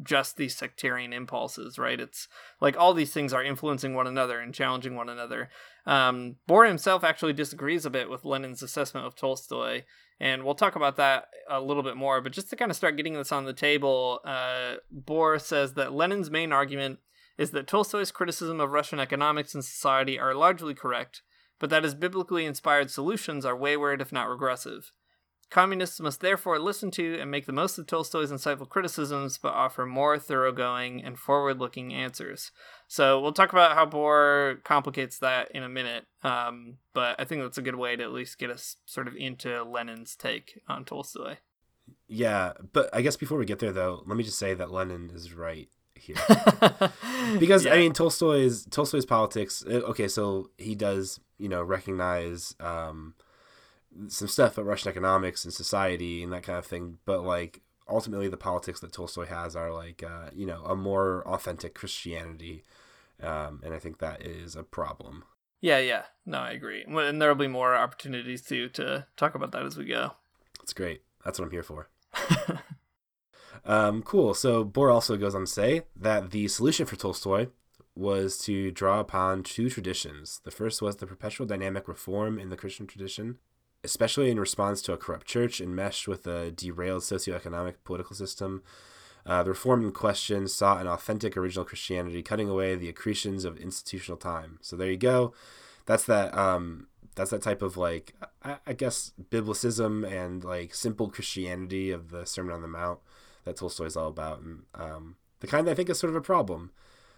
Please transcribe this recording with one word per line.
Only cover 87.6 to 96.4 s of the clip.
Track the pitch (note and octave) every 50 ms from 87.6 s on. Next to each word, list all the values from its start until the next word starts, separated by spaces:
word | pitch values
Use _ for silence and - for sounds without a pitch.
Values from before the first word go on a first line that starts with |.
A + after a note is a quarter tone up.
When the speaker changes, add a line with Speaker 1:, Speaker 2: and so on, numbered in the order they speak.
| F2 F2+ F2 - _
Speaker 2:
political | - F2+ F2+ F2+ - G2
system. | G2 G2 F#2+ - - G2 F#2+ F#2+ G2 - - - - - - - - - - - - _
Uh, | - F2+ F2+
the | F2 F#2
reform | F#2 - - B2+ B2+ A#2+ A2+
in | G#2
question | F#2+ - - G#2+ G2 - - - G#2 G2+ G2 F#2+
sought | - - G2+ G2 G2 F2+
an | F#2 F2+
authentic | F2 E2+ - - G#2+ G#2 A2+ G#2 F2+
original | F#2+ F#2 F#2 F#2 F#2+ F2
Christianity, | - - - - - F#2+ F2+ F2 F2 E2+ F2
cutting | E2 - G#2+ G#2+ G#2+ G2+
away | G2 F#2+ F#2+ F#2+ F#2+
the | F2+ F2 E2+
accretions | E2 - - A2 G#2 - - G#2 F#2+ G2 F#2
of | F2 E2 -
institutional | - F#2+ F#2 - - - - F#2 F2 - F2 E2
time. | - F2+ E2+ D#2+ D#2+ D#2+ D#2+ -
So | - - F2
there | E2+ F#2 F#2+
you | F#2+ F#2
go. | A#2+ B2+ B2+ B2 B2 A#2 - - - - - - - - - - _ -
That's | C#3 C#3+ -
that, | - A2+ G2+ G2 - -
um, | F#2+